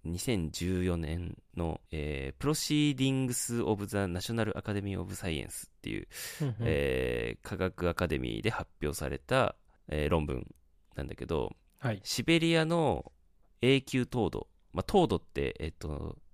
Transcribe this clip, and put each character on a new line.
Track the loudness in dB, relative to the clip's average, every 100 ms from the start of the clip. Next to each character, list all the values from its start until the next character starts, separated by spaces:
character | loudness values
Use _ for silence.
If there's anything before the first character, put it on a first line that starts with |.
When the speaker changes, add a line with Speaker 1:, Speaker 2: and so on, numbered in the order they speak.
Speaker 1:
二 | -6 -4
千 | 0 0 0
十 | -2 -2 0
四 | 0 0
年 | -2 -4 -6 -10 _
の、 | -4 -4 -4 -6
え | -6 -4 -4 -6 -2
ー、 |
Proceedings | 0 0 2 2 2 4 2 2 0 -2 -2 0
of | 2 0 0
the | 0
National | 0 -2 -2 -2 0
Academy | -2 -2 -4 -2 -4
of | -6
Science | -6 -4 -4 -4 -12 -14
っ | _
て | -6
い | -6
う、 | -6 -10 -10 -4
Speaker 2:
う |
ん | -4
う |
ん。 | 0
Speaker 1:
え | 2 2 2 2 0 0 -4 -6
ー、 | -8
科 | -2
学 | -2 2 0
ア |
カ | 2 2
デ | 2
ミ | 0 0
ー |
で | -2
発 | -2 -8 -4
表 | -4
さ | -2 -4
れ | -6
た、 | 0 2 2 0 -20 _ -4
え | 0 2
ー、 |
論 | 2
文 | 2 -4 -6 -18 _ _ _
な | -10
ん | -8
だ |
け | -8
ど、 | -2 -2 -2 -6 _ _
Speaker 2:
は | -4
い。 | -4
Speaker 1:
シ | -4 -2
ベ | 4 4
リ | 4 2
ア |
の | 2 2 2 0 -4 -18 _ _ _ _
永 | 4 4
久 | 4 0
凍 | 0 2 0
土、 | 0 -8 _ _
ま | -4
あ、 |
凍 | 4 4 6
土 | 2
っ |
て、 | 0 -2 -2 -2
え | -8
っ |
と | -6 -6 -6 -6 -10 -18